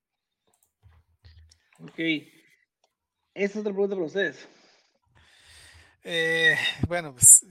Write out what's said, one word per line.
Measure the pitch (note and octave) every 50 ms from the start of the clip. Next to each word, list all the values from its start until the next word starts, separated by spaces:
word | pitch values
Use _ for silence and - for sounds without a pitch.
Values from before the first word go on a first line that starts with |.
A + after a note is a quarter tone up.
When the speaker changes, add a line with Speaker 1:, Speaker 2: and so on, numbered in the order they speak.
| _ _ _ _ _ _ _ _ _ _ _ _ _ _ _ _ _ - - _ _ _ _ _ - - - - - - - _ _ _ _ -
Speaker 1:
Ok. | E3 E3 - -
Esa | E3 D#3+ D#3+ C#3+ C#3 - _ _ _ _ _ _ _ _ _ _ _ _ _ _ _ _ _ _ _ _ -
es | E3+ G3+ G3+ G3+
otra | G#3+ G#3 G#3+
pregunta | G3 F#3+ G3+ G3 G3+
para | F#3+ E3+
ustedes. | D3 D#3+ G3 F#3+ D3+ C3 - - - - - _ _ _ _ _ _ _ _ _ _ _ - - _ _ - - - - - - - - - - - _ _ - F3+
Speaker 2:
Eh, | E3+ E3 D#3+ D#3+ E3 E3 D#3+ D#3+ D#3 D#3 - - - - -
bueno, | D#3+ E3+ F3 E3 D3
pues, | B2+ B2 - - - - - F#3+